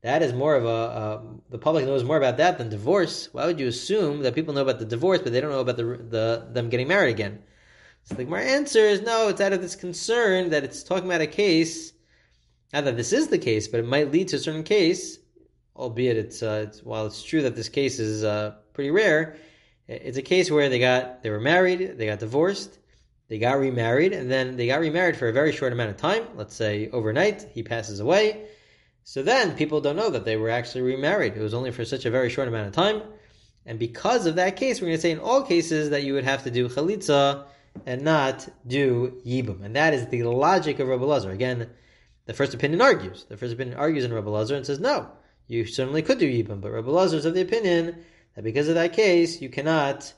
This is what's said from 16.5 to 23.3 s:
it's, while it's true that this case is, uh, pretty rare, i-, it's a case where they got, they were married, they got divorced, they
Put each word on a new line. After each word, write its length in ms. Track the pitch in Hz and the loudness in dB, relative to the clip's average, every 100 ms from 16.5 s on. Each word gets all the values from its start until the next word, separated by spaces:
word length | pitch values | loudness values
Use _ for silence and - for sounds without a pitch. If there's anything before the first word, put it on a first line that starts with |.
| 107 107 | -4 -6
it's, 140 | - | -12
while 240 | 117 110 107 | -10 -6 -6
it's 160 | - | -8
true 200 | - 160 | -2 0
that 140 | 131 113 | 0 -2
this 120 | 110 | -6
case 300 | - 139 - | -2 -2 -2
is, 240 | 110 107 | -4 -2
uh, 320 | 107 104 107 - _ - | -2 -2 -4 -8 _ -6
pretty 160 | 143 | 0
rare, 440 | 175 214 156 160 - - _ _ _ - | 4 4 4 0 -8 -20 _ _ _ -14
i-, 40 | |
it's 260 | 117 - 127 | -12 -8 -8
a 40 | |
case 260 | 135 185 175 | 2 2 4
where 180 | 151 143 | 4 4
they 100 | 127 | 4
got, 460 | 127 127 127 - | 4 4 0 -8
they 60 | 113 | -6
were 100 | 104 | -2
married, 580 | 127 175 185 180 185 127 | 2 4 4 2 -4 -4
they 80 | 107 | -4
got 140 | 104 | -4
divorced, 580 | 110 131 175 196 - - _ _ _ _ | -2 0 2 0 -8 -18 _ _ _ _
they 100 | _ | _